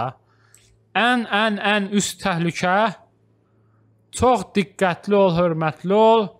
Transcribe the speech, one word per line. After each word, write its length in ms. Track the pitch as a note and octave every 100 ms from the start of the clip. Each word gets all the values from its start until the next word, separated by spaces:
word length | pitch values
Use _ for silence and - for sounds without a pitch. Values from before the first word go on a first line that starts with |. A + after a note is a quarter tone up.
| B2 - _ _ _ _ _ _ _ F#3
Ən, 300 | A#3 B3 A3
ən, 340 | G3+ A3 G3+
ən 300 | G3+ G#3 G3
üst 300 | G3+ - -
təhlükə. 560 | G3 E3+ E3+ - F3+ F#3+ A3 - _ _ _ _ _ _ _ _ _ _ _
Çox 340 | - A#3+ A#3 F3+ G#3
diqqətli 600 | F#3 - F#3+ E3 - G3+
ol, 180 | F#3+ E3
hörmətli 580 | F3+ D#3+ D#3+ - F3
ol. 360 | G3+ A3 A3+ G3+ -